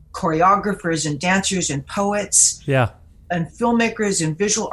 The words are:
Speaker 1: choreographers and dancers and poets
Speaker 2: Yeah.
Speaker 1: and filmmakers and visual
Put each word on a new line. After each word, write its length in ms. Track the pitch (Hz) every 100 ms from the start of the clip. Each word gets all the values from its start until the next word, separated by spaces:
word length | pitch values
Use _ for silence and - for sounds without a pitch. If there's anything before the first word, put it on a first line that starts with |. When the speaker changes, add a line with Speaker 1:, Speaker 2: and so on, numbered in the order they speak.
| -
Speaker 1:
choreographers 960 | - 180 160 180 202 180 151 170 165 151
and 120 | 143
dancers 520 | 180 190 190 190 156
and 160 | 143 135
poets 760 | - 202 208 202 - 135 - -
Speaker 2:
Yeah. 240 | 135 120 - - - -
Speaker 1:
and 160 | 170 165
filmmakers 760 | - 233 233 226 226 208 190
and 140 | 156 156
visual 320 | 202 226 196